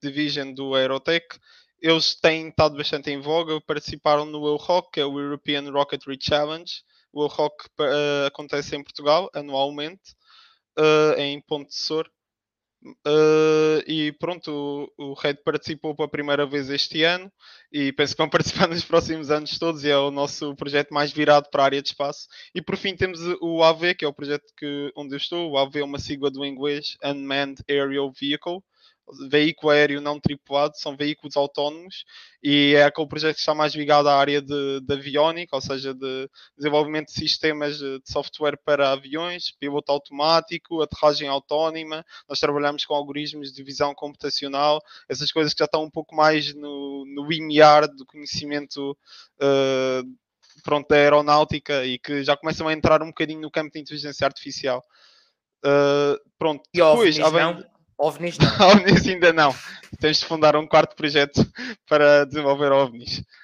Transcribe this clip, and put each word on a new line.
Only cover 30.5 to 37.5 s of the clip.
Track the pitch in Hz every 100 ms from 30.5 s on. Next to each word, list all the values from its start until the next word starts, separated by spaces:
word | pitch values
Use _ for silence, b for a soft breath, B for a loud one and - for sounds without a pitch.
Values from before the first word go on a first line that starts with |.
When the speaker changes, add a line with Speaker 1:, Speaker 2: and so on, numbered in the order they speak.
| 139 151 -
Speaker 1:
são | 156
veículos | 135 147 151 147
autónomos | 143 139 147 147 160 185 - - B B B
e | 143 143 143 147
é |
aquele | 143 143 147
projeto | 151 156 151
que |
está | -
mais | 156 151
ligado | 151 147 147 147
à |
área | 139 139 143
de, | 135 143 139 139
de | 131
aviónica, | 139 143 143 156 165 175 135
ou |
seja, | - 135 135
de | 131 135 131 135 b b
desenvolvimento | _ 147 147 151 156 151
de |
sistemas | - 156 - 160